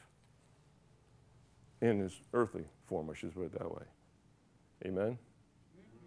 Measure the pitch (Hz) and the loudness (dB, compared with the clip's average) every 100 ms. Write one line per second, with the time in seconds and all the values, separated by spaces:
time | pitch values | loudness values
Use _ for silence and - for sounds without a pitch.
0 | - - - - - - - - - - | -20 -20 -20 -20 -20 -20 -20 -20 -20 -20
1 | - - - - - - - - 117 101 | -20 -20 -20 -20 -20 -20 -20 2 4 4
2 | 95 - - 120 110 - 78 - - 90 | 2 -4 0 2 4 0 -8 -14 -4 -2
3 | 78 76 - 85 82 - 85 - - - | -2 -6 -6 -4 -4 -4 -6 -6 -10 -20
4 | - - - - - - - - 92 92 | -20 -20 -20 -20 -20 -20 -20 -8 -2 2
5 | 107 123 - - - - - - - - | 0 0 -10 -20 -20 -20 -20 -20 -20 -20